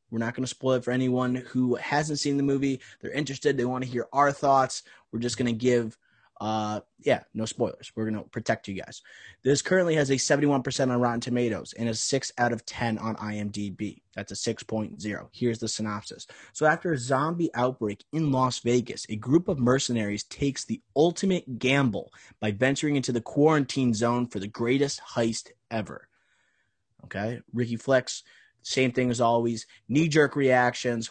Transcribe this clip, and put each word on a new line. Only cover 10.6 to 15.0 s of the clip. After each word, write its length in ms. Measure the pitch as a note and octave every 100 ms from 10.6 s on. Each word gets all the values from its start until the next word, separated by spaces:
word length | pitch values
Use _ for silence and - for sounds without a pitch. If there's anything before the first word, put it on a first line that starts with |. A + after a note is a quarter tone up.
percent 280 | C3 B2+ C3
on 80 | B2
Rotten 200 | B2 A#2
Tomatoes 540 | B2 B2 A#2+ G2+ -
and 140 | - A#2
a 60 |
six 380 | A2 - C3+ - -
out 140 | A#2+
of 140 | A2+ -
ten 320 | - A#2+ A2
on 180 | A2+ A2
I 180 | G#2+ G#2
M 140 | G#2
D 200 | G#2 G2+
B. 320 | F2+ G#2 - _ -
That's 160 | G2+
a 40 | G2
six 280 | - A2
point 380 | - A2 G#2 -